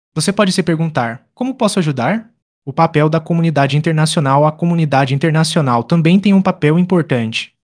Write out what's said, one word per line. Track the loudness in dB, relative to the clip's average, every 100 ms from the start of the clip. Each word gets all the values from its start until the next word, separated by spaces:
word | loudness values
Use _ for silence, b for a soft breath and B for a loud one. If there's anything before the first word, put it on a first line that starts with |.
| _ -6
Você | -2
pode | 0 0
se | 0
perguntar, | -2 -2 -2 -2 -4 -6 _ -8
"Como | -8
posso | -2 -2 0
ajudar?" | -2 -2 -2 -4 -6 _ _ _ -8
O |
papel | -2 0 2 0
da | 0
comunidade | -2 -2 0 0 0 0
internacional. | 0 0 0 0 0 2
A | 2
comunidade | 0 -2 0 0 2 0
internacional | 0 0 0 0 0 0 0
também | 0 0 4 2
tem | 4
um | 2
papel | 2 0 2 2
importante. | 2 0 0 -2 -4 -6 -10 _ _